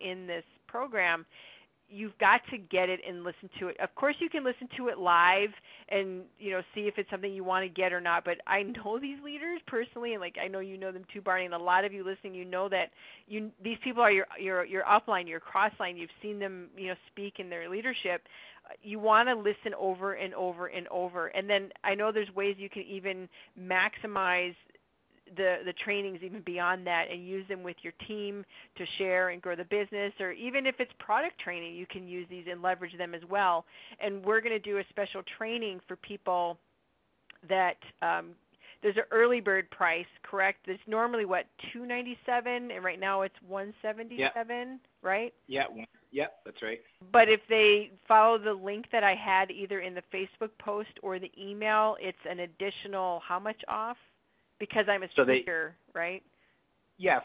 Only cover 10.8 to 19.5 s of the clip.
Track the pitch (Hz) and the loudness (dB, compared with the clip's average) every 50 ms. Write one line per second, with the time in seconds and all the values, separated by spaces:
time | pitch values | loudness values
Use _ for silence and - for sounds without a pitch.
10.8 | 190 190 185 185 190 - - 208 190 202 185 185 185 180 175 170 170 180 180 185 | -8 -8 -8 -10 -12 -14 -14 -6 0 0 2 2 0 0 -4 -2 2 4 4 4
11.8 | 196 208 196 196 185 185 190 190 - 202 185 180 180 185 180 185 190 202 190 185 | 4 2 -2 -6 -6 -6 -6 -8 -8 -12 -12 -12 -10 -6 -4 -2 -2 0 0 0
12.8 | 170 - - - - - - - _ - 208 214 214 214 - - 190 226 233 220 | 0 -2 -6 -12 -20 -20 -20 -20 _ -10 -8 -8 -6 -8 -10 -8 -8 -6 -6 -4
13.8 | - 262 240 233 240 214 202 190 190 - - - - 190 190 180 175 - 190 190 | -4 -2 2 4 6 6 6 6 4 0 -4 -8 -4 -2 0 -2 -2 -2 -2 -2
14.8 | - - 208 202 - - 208 185 175 170 160 165 - - - 190 202 214 - - | 4 6 6 6 6 4 0 -2 -2 -4 -8 -10 -8 -4 0 2 2 2 0 -2
15.8 | 196 180 175 175 170 165 - - - 208 208 202 202 190 190 180 175 165 - 190 | -6 -6 -6 -8 -10 -14 -12 -12 -10 -8 -6 -6 -6 -6 -8 -10 -14 -16 -14 -10
16.8 | 196 185 185 - _ _ _ - 202 202 - - 185 180 175 170 165 175 185 214 | -8 -8 -8 -8 _ _ _ -10 -10 -10 -8 -10 -10 -10 -10 -10 -8 -8 -6 -4
17.8 | 226 262 240 - - 185 175 170 - - - - - - - - - - - - | -4 -4 -4 -4 -2 -2 -2 -4 -6 -10 -20 -20 -20 -20 -20 -20 -20 -20 -20 -16
18.8 | - 208 208 220 208 220 214 220 240 254 247 220 202 208 | -12 -10 -6 0 4 6 6 6 6 6 2 2 2 0